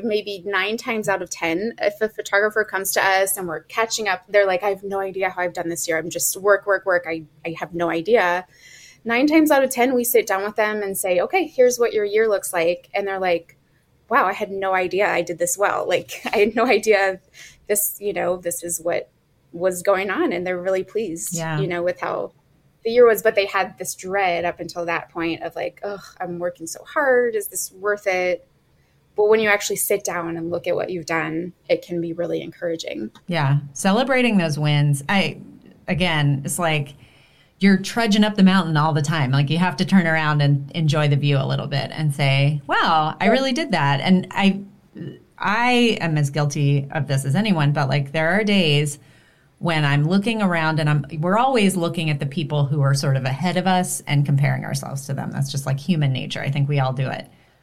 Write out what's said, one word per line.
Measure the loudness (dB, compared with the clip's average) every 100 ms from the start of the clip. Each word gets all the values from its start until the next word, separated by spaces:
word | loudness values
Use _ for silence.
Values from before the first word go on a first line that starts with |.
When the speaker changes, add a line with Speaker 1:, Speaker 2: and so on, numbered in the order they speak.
Speaker 1:
maybe | -2 -2 -4 -10 -4
nine | -2 -2 -4
times | -4 -4 -2
out | -2
of | -4
ten, | -6 -4 -2 -4 -2
if | -4 -2
a | -4
photographer | -4 -2 0 2 0
comes | -2 -4 -2
to | 0
us | 2 2 2 -2
and | -6
we're | -10
catching | -6 -4 -2 -2 -4
up, | -4 0
they're | 2 2
like, | 2
"I | -2
have | -4
no | -6 -6
idea | -6 -4 -4
how | -2
I've | -4
done | -4 -6
this | -6 -4
year. | -4
I'm | -4
just | -4 -4 0
work, | 2 2 2
work, | -2 0
work. | -2 -2
I, | -8 -10 _
I | -10 -8
have | -8
no | -4 -2
idea." | -2 2 4 4 0 -4 _ -20 -20 -20 -14
Nine | -4 0 4
times | 4 4
out | 4
of | 2
ten, | 2 2
we | 2
sit | 2 0 2
down | -2
with | -4
them | -2 -2 -2
and | -4 -4
say, | -2 0
"Okay, | 0 0 0
here's | 4 4 4
what | 0
your | 0
year | 0 2 2
looks | 0 -2
like." | 0 0 -2 -4
And | -6 -4
they're | -2
like, | 0 0 -4 _ _ _ _ _ -2
"Wow, | 0 0
I |
had | -2 -6
no | -4 0
idea | 0 0 0 0
I | 0
did | -2 -4
this | -4 0
well. | 0 0 -2
Like, | -2 -4 -10 -4
<laughs> |
I | 2
had | 2
no | 2 2
idea | 2 4 2 2 -2 _ -20 -20 -12 -4
this, | -2 -2 -6
you | -6
know, | -2 -2 -2
this | -4 -8
is | -6 -6
what | -2 -4 -4 _ _ _ _
was | -4 -2 0
going | 0 0 0
on." | -2 -2
And | -2 -4
they're | -4
really | -2 -2
pleased, | -2 -4 -4 -6 -8
Speaker 2:
Yeah. | -6 -4 -2
Speaker 1:
you | -2
know, | -2
with | -2 -2
how | -4 -4 -8 _ _ _ _ _
the | 2
year | 8 8
was, | 8
but | 2
they | 2 2
had | 0 -2 -6
this | -12 -10
dread | -4 0 0 0
up | -2 -4
until | -8 -8 -4
that | -6 -6
point | -6 -4 -4
of | -6 -6
like, | -8 -8
"Ugh, | -10 -10 -14 -12
I'm | -10 -6
working | -8 -8 -12
so | -14
hard. | -6 0 4 4 2
Is | 0 -4
this | -8 -10
worth | -6 -2 -2 -2
it?" | 0 0 -2 _ _ _ _ _ _ _ 2
But | 4
when | 4
you | 4
actually | 2 0 -4
sit | -2 -2
down | -2 -6 -6 -6
and | -6
look | -4 -2
at | -2
what | -2
you've | -6
done, | -4 -4 -2 -6 -8 -10 -2
it | -2
can | -2 -6
be | -4
really | -4 -4 -4
encouraging. | -8 -8 -6 -6 -8 -10 -10 -10 -4
Speaker 2:
Yeah. | 0 2 0 -2
Celebrating | -2 2 2 2 2 2 2
those | 2 0
wins. | 2 2 2 0 0
I, | 0 0 -4 -16 -20 -20 -14 -6
again, | -2 0 2 2 0
it's | -2 -2
like | 0 -2 -4 -12 -20 _ _ _ _ _
you're | 4 4
trudging | 2 -2 2 4
up | 4 6
the |
mountain | 6 6 2 2
all | 2
the | 2
time. | 0 0 2
Like, | 2 2
you | 2
have | 0 0
to |
turn | 2 4 4
around | 2 2 2
and | 4 2 0
enjoy | -2 0 2 2
the | 2
view | 2 2
a |
little | 0 -2 -4
bit | -4 -6
and | -4 -2
say, | 0 2 4 2 0 -2
"Wow, | 0 2 2 2 0
I | 2
Speaker 1:
Right. |
Speaker 2:
really | 2 2
did | -2 0
that." | 0 2 2
And | 4 2 2
I, | 0 2 0 -4 -20 _ -16 -14 -16 _ -8
I | -4 0 2 4 2 2
am | 0 0
as | 0
guilty | 0 -2 2 2 2 0
of | -4 -2
this | -2 0
as |
anyone, | 0 2 2 2
but, | 2 0
like, | -2 -2
there | -2 0
are | 2
days | 2 2 4 2 0 -4 -16 _ _ _ _ -6
when | -2 0
I'm | 2 2 2
looking | 2 2 0
around | 0 2 0 0
and | 2
I'm, | 0 -2 -4
we're | 0 2
always | 2 4 2 2
looking | -2 -2 -2
at | -2
the | -4
people | -4 -2 0
who | 0 2
are | 2
sort | 2 0 0
of |
ahead | -2 -2 -2 0
of | 2
us | 2 0 -6 -2
and | 0
comparing | 2 2 2 -2
ourselves | -4 -6 -6 -10 -8
to |
them. | -8 -6
That's | -4 -4
just, | -4 -4
like, | -4
human | -2 0 0
nature. | -2 -6 -8
I | -4
think | -2 0
we | 0
all | -2
do | -2 -4
it. | -6 -12 _ _ _